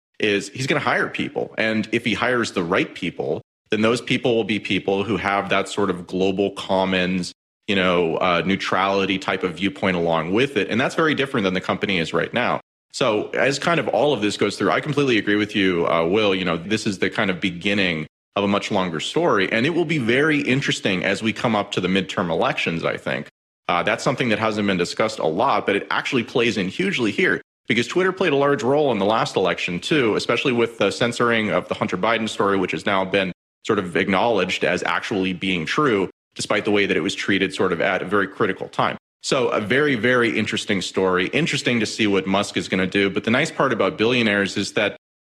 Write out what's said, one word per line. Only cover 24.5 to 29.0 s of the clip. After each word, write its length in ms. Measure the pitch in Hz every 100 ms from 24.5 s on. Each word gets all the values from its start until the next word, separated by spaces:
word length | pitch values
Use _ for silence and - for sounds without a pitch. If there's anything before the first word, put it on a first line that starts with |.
| 107 101
been 100 | 90
discussed 420 | 87 - 113 -
a 60 | 80
lot, 400 | 82 135 104 104
but 100 | 101
it 120 | -
actually 340 | 117 - 131
plays 340 | 110 131 117 107
in 100 | 92
hugely 440 | - 190 156 110
here 300 | - 175 87 - _ -
because 200 | 120 -
Twitter 240 | 180 185
played 220 | 185 185
a 20 | 139
large 260 | 139 143
role 300 | 117 143 147
in 80 |
the 60 | 107